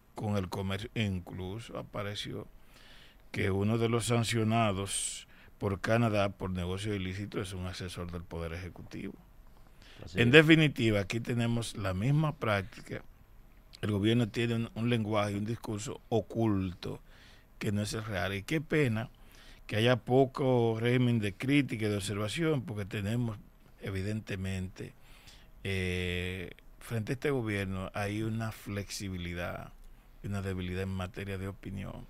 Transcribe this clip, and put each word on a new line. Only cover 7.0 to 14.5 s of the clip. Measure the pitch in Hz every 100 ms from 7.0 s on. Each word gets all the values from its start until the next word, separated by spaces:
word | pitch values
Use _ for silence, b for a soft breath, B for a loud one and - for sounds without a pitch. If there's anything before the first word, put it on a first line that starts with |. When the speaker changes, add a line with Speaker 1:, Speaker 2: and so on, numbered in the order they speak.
| 92 92 104 -
Speaker 1:
es | 98
un | 95 90
asesor | 92 92 - 87
del | 87
Poder | 85 85 82
Ejecutivo. | 82 90 80 - - - - - - - - - B B B
Speaker 2:
Así | B 92
Speaker 1:
En | 117
Speaker 2:
es. |
Speaker 1:
definitiva, | 143 156 160 151 151 113 104
aquí | 95 117
tenemos | 123 120 117 117 113 -
la | 95
misma | 92 113 147 156 -
práctica. | 110 101 95 - - - - - - - - - - -
El | 107
gobierno | 104 104 120 113
tiene | 120 117